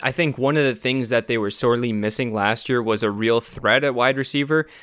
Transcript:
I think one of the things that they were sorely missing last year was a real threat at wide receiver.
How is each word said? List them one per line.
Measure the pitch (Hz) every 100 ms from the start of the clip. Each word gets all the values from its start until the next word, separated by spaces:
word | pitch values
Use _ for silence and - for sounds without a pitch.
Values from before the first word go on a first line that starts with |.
I | 135
think | 131 165 131
one | 131 151
of |
the | 139
things | 113 127 131 120
that | 120 113
they | 117
were | 101
sorely | - 123 120 120
missing | 107 107 110 123
last | 107 101 113 -
year | 127
was | 110 110
a | 110
real | 101 113 117
threat | - - 113 123
at | 143
wide | 123 123 135
receiver. | 131 143 143 156 151 -